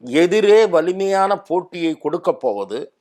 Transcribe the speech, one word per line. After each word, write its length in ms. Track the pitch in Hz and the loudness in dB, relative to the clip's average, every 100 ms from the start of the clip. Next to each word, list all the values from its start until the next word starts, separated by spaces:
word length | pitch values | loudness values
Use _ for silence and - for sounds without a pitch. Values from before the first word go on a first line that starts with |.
| 127 | -2
எதிரே 600 | 139 175 214 208 214 208 | 0 2 2 4 4 4
வலிமையான 720 | 170 170 185 196 190 196 196 | 2 0 -2 -2 0 0 -2
போட்டியை 600 | - 175 175 175 165 156 | -4 -6 -6 -6 -4 -4
கொடுக்க 360 | 147 156 170 | -6 -4 -4
போவது 580 | 165 127 101 95 113 - _ | -2 -4 -4 -8 -10 -12 _